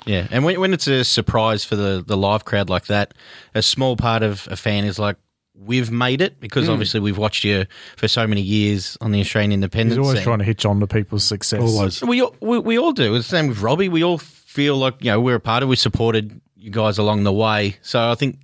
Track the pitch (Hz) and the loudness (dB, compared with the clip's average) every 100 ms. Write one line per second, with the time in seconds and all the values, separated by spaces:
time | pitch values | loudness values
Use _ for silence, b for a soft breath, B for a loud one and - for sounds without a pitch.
0 | 110 95 92 120 156 185 190 180 139 131 | -4 -2 0 0 0 0 0 0 0 0
1 | 120 - - 113 110 107 - 104 101 95 | 2 0 0 2 2 0 -2 -2 0 -2
2 | 95 101 98 107 - 101 92 87 - 104 | -2 0 2 0 0 -2 0 -2 0 -2
3 | 101 B B B B 110 - 135 131 117 | -2 B B B B -2 -2 0 0 0
4 | 120 113 107 101 - 107 110 104 104 95 | 0 2 0 -4 -10 -6 -2 -2 -2 -2
5 | 104 101 _ _ _ 98 98 127 113 117 | -4 -4 _ _ _ -18 -4 -2 -2 0
6 | 127 135 196 - 113 135 156 135 104 110 | 0 0 -2 -4 -4 -2 0 0 0 0
7 | 101 98 107 - 104 101 92 B B B | -2 0 -2 0 0 0 -2 B B B
8 | 113 123 110 101 95 107 104 101 - - | -2 0 0 0 0 0 2 0 -6 -6
9 | 113 101 95 107 104 98 95 110 113 120 | -2 0 0 0 2 0 0 0 0 2
10 | 139 117 98 110 104 104 104 101 101 110 | 0 0 0 0 0 0 0 0 0 -2
11 | 101 104 - 101 - 104 117 107 95 - | -2 -2 -2 -2 -4 0 2 2 0 0
12 | 240 247 254 - 220 240 226 233 330 262 | 0 2 0 -2 -2 0 2 2 2 2
13 | 113 117 113 170 147 104 110 160 196 165 | 2 0 0 0 0 0 0 2 2 2
14 | 170 165 - - - 147 143 139 131 123 | 2 0 -6 -20 -10 -2 0 2 0 -2
15 | 120 104 123 117 117 120 135 127 117 - | 0 2 2 0 0 0 2 0 0 0
16 | 117 110 104 - _ _ 110 110 107 104 | 2 2 -2 -12 _ _ -8 0 0 2
17 | 104 104 101 101 110 107 101 - - 120 | 2 2 2 2 2 2 -2 -4 -4 0
18 | 117 117 135 - | 0 0 -2 -4